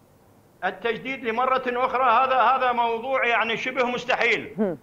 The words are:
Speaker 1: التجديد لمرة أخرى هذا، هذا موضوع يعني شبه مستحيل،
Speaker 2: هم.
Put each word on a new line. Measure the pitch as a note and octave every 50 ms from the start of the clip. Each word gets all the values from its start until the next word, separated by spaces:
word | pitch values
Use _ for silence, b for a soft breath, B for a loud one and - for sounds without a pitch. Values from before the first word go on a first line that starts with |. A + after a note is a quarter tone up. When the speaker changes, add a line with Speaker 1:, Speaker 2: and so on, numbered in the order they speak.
| _ _ _ _ _ _ _ _ _ _ _ _ -
Speaker 1:
التجديد | F#3 G3 - - A#3 A3+ F#3+ D#3 C4 C4+ C4 A3
لمرة | A3+ A3 A#3 B3+ C4 C4 C4 B3+ B3+
أخرى | B3 B3 B3+ C4 C4 B3 C4
هذا، | B3+ A3 A#3 C4 B3+ C4
هذا | B3+ A3 A3+ B3+ C4 B3+ B3
موضوع | A#3+ A#3 A#3+ A#3 A#3 A3+ A3+ C4 C4+ C4 A3
يعني | A#3+ A#3 G#3+ G#3+ A3+ A3+ G3+
شبه | - B3+ C4 C4+ B3
مستحيل، | A#3+ B3 A#3+ B3 - A3+ - - A#3 A3 E3+ C3 - - E3+
Speaker 2:
هم. | G#3+ G3 E3 -